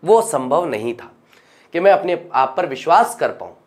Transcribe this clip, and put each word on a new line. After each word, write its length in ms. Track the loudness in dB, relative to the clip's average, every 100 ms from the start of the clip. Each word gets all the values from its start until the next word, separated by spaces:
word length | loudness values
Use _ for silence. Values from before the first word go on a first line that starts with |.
वो 180 | 4 2
संभव 420 | 2 -4 0 -2
नहीं 300 | -2 -6 -6
था 180 | -10 -14 _ _ _ _ _ _
कि 80 | 0
मैं 120 | 2
अपने 360 | 2 2 -6 -4
आप 200 | -2 -2 -2
पर 100 | -6
विश्वास 480 | -6 2 2 2
कर 140 | -2 -6
पाऊं। 220 | -6 -16 -20